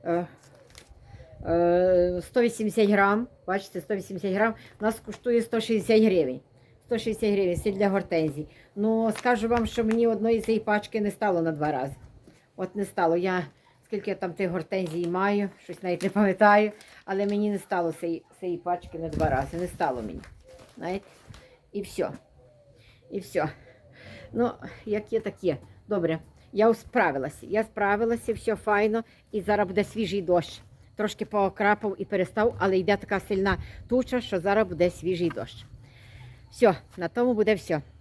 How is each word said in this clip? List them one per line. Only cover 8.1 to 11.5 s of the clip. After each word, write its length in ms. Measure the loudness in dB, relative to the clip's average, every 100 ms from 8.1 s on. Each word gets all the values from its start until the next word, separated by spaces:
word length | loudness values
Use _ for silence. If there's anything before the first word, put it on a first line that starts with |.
| 0 0 -4 -12 -16 -16 -2
Ну, 360 | 0 2 0 0
скажу 320 | 0 0 2
вам, 180 | 0 0
що 180 | -2
мені 220 | 0 2 2
одної 340 | 2 0 0
цієї 200 | 2 -2
пачки 360 | 2 -2 0 -2
не 100 | -2
стало 320 | 0 0 2
на 100 | 0